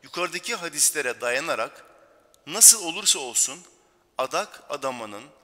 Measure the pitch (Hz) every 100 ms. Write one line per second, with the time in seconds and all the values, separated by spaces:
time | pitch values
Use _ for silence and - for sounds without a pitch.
0 | 135 170 175 175 - 233 170 147 - 156
1 | 127 117 120 127 160 123 123 - - -
2 | - _ _ _ - 180 214 226 175 170
3 | 208 185 131 113 - 151 180 _ _ _
4 | _ - 127 165 208 - - 143 135 123
5 | 110 104 139 -